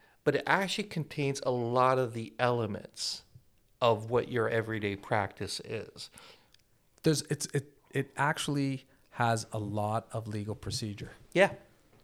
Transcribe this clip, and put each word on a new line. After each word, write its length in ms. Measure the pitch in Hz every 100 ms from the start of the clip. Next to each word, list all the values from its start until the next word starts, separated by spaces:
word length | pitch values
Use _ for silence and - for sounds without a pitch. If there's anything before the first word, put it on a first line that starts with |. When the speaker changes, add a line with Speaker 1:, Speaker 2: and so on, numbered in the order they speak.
| _ _ 151
Speaker 1:
but 100 | 135
it 80 | -
actually 380 | 170 190 -
contains 560 | 202 170 143 - 139 139
a 80 | 135
lot 460 | 123 117 123 127 131
of 160 | 120
the 200 | 113 113 -
elements 840 | 123 120 107 98 - - - - - - _ _ _ _
of 300 | 120 107 113
what 180 | 120 -
your 200 | 120 110
everyday 480 | 113 110 110 104 98
practice 640 | - 110 98 - 95 -
is. 480 | - 110 - - - - - - _ _ _ _ _ _
Speaker 2:
There's, 220 | 165 139 -
it's, 180 | 127 -
it, 180 | - - _ _
it 200 | 139 135 -
actually 680 | 147 156 - 143 139 131 - _ _
has 360 | - 117 113 -
a 40 | 107
lot 500 | 104 104 104 113 -
of 160 | 113 107
legal 260 | 107 104
procedure. 600 | 101 - - 110 104 - - -
Speaker 1:
Yeah. 180 | 170 196 - - _ _ -